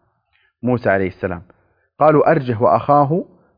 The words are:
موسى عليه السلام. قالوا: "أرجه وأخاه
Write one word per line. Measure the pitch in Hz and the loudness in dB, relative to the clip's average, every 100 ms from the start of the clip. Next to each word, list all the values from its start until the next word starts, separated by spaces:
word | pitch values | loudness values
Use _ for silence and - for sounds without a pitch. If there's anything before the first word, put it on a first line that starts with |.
| _ _ _ _ _ _ | _ _ _ _ _ _
موسى | 120 123 110 | -4 -2 0
عليه | 98 95 | -2 -2
السلام. | - 95 87 - _ _ _ _ - | -6 -8 -8 -14 _ _ _ _ 0
قالوا: | 156 147 - | 2 4 2
"أرجه | 156 123 110 | 0 -2 -2
وأخاه | 117 113 131 143 139 175 - _ _ | 0 0 2 2 2 -2 -8 _ _